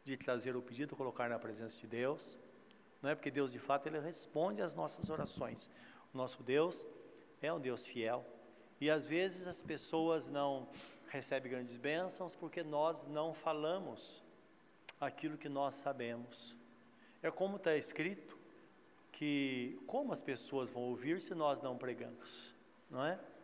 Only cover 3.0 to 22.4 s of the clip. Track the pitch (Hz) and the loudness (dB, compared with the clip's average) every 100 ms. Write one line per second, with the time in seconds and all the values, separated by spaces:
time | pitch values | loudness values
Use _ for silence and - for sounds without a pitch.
3 | 139 151 147 143 135 120 - 139 151 151 | 0 0 2 2 2 2 2 2 2 -2
4 | 151 165 - 147 180 208 175 151 151 - | -2 -4 -2 2 2 2 0 0 -4 -2
5 | - 156 143 - 120 117 - - - - | -2 -2 -2 -2 -4 -4 -12 -18 -18 -20
6 | - 131 127 - 123 143 170 - - - | -8 -4 -2 -2 4 6 6 2 -8 -14
7 | - - - - 147 170 127 117 - 120 | -16 -18 -20 -2 0 2 0 -2 -2 0
8 | 110 127 - - - - - - 147 156 | 2 2 -2 -12 -18 -20 -16 0 4 4
9 | 127 165 190 180 180 165 - 151 - 160 | 4 2 2 0 -6 -6 -6 -6 0 4
10 | 165 160 - 143 143 135 120 - - - | 6 4 2 2 2 2 -4 -10 -14 -16
11 | - 139 - 135 127 127 123 120 143 160 | -8 -6 0 -2 0 -4 -4 -2 0 2
12 | 185 - 175 - 160 175 156 147 160 160 | 0 -4 -8 -6 -6 -4 0 4 4 2
13 | 143 151 165 156 160 156 151 190 160 110 | -2 0 0 0 0 2 2 2 -2 -6
14 | - - - - - - - - - - | -10 -14 -18 -20 -20 -20 -20 -20 -16 -4
15 | 143 - 156 147 147 139 139 135 143 131 | -4 -2 -4 -4 -2 2 2 2 -2 0
16 | 117 120 123 - - - - - - - | -2 -4 -6 -12 -14 -16 -20 -20 -20 -20
17 | - - 160 160 190 202 165 151 - - | -20 -4 -2 2 2 2 4 4 4 0
18 | 165 202 - - - - - - - - | 0 -2 -10 -16 -18 -20 -20 -20 -20 -20
19 | - - 147 143 139 127 123 - - 254 | -16 -2 2 4 4 2 0 -4 -2 0
20 | 277 151 - 127 - 135 123 120 123 117 | 2 0 -2 -4 0 0 0 0 0 0
21 | 135 180 - 175 147 139 135 123 127 113 | 2 0 0 2 4 4 0 -2 -2 -4
22 | 117 - - - | -6 -10 -14 -14